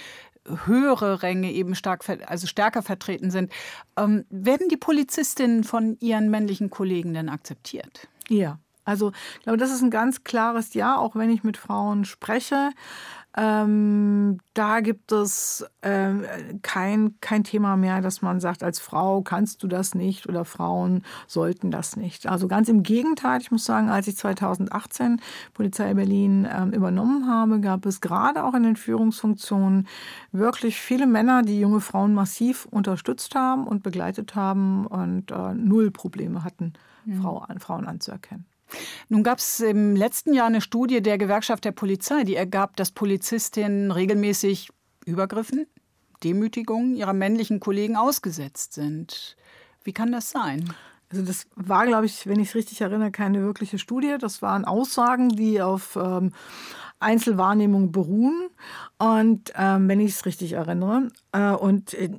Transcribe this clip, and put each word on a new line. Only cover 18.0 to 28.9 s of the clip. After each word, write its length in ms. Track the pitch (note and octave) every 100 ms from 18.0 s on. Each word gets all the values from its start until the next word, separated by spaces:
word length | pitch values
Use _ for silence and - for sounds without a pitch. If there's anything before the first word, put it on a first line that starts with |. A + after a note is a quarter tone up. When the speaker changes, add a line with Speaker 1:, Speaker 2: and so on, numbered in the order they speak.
Speaker 2:
dass 220 | F#3+ F#3+
man 180 | F#3 F3+
sagt, 240 | F3 F3
"Als 160 | F3 E3
Frau 420 | - D#3 F#3 G3
kannst 400 | F#3+ F3+ G#3+ -
du 60 | F#3+
das 260 | F3+ F#3+
nicht" 340 | F#3 F#3 F#3+ -
oder 160 | F3
"Frauen 600 | E3+ - F3 F3+ F3+ F3+ - - -
sollten 420 | E3 E3 F3+ F#3+
das 240 | D#3+ E3
nicht". 320 | G#3 F#3 - -
Also 220 | F3+ F#3
ganz 200 | G3 A3+
im 140 | A3
Gegenteil, 580 | F#3+ A3+ D4+ D#4 B3+ B3+
ich 120 | B3
muss 120 | A3+
sagen, 240 | - A3 A3
als 200 | G3+ G3+
ich 80 | G3
zweitausendachtzehn 1040 | G3+ G3 F#3+ F#3 F#3+ G#3 - - B3 A#3 - - -
Polizei 400 | - G3+ F#3+ G3
Berlin, 540 | G3 G3 G3 G3 G3 G3
ähm, 200 | - F#3
übernommen 560 | A3+ F#3 F#3 A3+ C#4 B3+
habe, 320 | A3+ A3 G#3+
gab 260 | G3+ F#3 G3
es 140 | F#3+
gerade 420 | F3 F3+ C4 D#4
auch 120 | B3+
in 100 | B3+
den 100 | A3+
Führungsfunktionen 1120 | A3 -